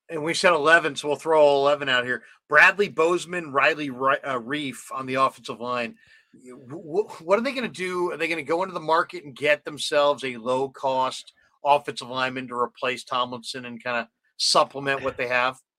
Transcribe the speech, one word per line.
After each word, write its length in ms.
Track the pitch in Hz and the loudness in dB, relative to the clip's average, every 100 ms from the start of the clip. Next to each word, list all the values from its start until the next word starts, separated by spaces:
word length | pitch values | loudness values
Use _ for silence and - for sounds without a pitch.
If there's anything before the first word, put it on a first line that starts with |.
| - | -12
And 160 | 165 | -6
we 100 | 151 | -4
said 180 | 160 185 | 2 4
eleven, 440 | 160 147 170 156 135 | 4 6 6 4 -4
so 100 | 147 | -4
we'll 100 | 143 | -2
throw 400 | 160 156 147 143 | 2 6 8 6
eleven 320 | 139 143 139 | 4 2 2
out 160 | 123 | 0
here. 200 | 123 120 - _ - | 0 -4 -6 _ 2
Bradley 400 | 151 180 190 196 | 6 6 6 0
Bozeman, 640 | 135 165 180 151 180 156 | 2 2 2 -2 -8 -4
Riley 380 | 135 143 156 147 | 2 2 2 -4
Re-, 280 | 123 135 147 139 | -2 0 0 0
uh, 140 | 127 | -6
Reef 500 | 113 147 139 117 - | -4 -6 -6 -10 -12
on 140 | 131 131 | -10 -4
the 80 | |
offensive 460 | 131 131 123 117 113 | 0 0 0 -12 -10
line. 340 | 120 123 113 113 _ _ _ | -6 -4 -4 -8 _ _ _
W-, 320 | 107 127 127 127 | -20 -20 -20 -16
w-, 400 | 165 160 180 220 - | -14 -6 -4 -4 -6
what 180 | 165 202 | 0 0
are 40 | |
they 100 | 254 | 0
gonna 160 | 262 214 | -4 -6
do? 420 | 139 185 180 175 | -6 -6 -4 -4
Are 60 | 151 | -4
they 100 | 160 | -4
gonna 160 | 165 | -4
go 200 | 139 165 | -2 -2
into 120 | 190 | -2
the 60 | 175 | -6
market 440 | 156 160 170 180 | 0 0 0 -6
and 120 | 147 117 | -14 -4
get 280 | 147 147 | 0 0
themselves 600 | - 147 - 147 143 131 | -2 -10 -2 2 2 2
a 120 | 131 120 | -4 -6
low-cost 960 | 117 131 135 - 135 131 127 - - _ _ _ | -2 -2 -2 -4 -2 0 -2 -4 -16 _ _ _
offensive 440 | 143 143 - 123 123 | 2 2 2 -10 -8
lineman 400 | 127 131 131 127 | -4 -2 -4 -6
to 80 | 120 | -2
replace 480 | 120 - 127 120 | -4 -2 -4 -4
Tomlinson 640 | - 127 123 123 117 131 123 | -4 -2 -2 -6 -10 -12 -12
and 140 | 117 | -10
kinda 280 | 123 120 113 _ _ - | -6 -4 -6 _ _ -4
supplement 640 | - 175 147 135 139 135 | 0 2 2 -2 -4 -2
what 140 | 131 123 | -2 -4
they 120 | 123 | -2
have? 320 | 127 127 127 _ | 0 -2 -4 _